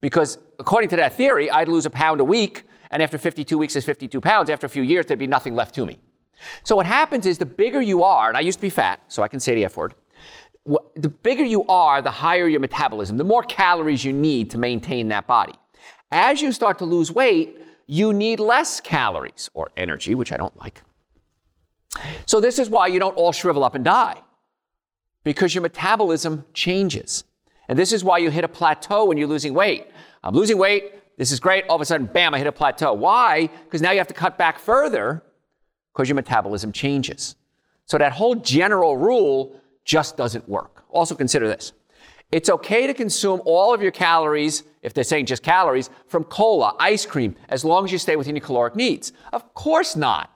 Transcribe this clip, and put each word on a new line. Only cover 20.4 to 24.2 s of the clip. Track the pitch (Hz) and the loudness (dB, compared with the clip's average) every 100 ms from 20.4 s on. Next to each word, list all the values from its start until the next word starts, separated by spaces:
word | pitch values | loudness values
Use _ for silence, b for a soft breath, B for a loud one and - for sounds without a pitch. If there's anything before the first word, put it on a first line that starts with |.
| 90 - | -8 -10
like. | - - _ _ _ _ _ _ _ _ _ _ _ - 151 156 - | -20 -20 _ _ _ _ _ _ _ _ _ _ _ -14 -12 -14 0
So | 220 | 2
this | 226 247 | 2 2
is | 240 | 0
why | 220 190 | 2 2
you | 185 | 2
don't | 196 190 | -2 2
all | 170 | 0
shrivel | 165 180 147 | 2 0 2
up | 131 | 0
and | 139 | 2
die, | 127 208 233 - | 2 4 2 -4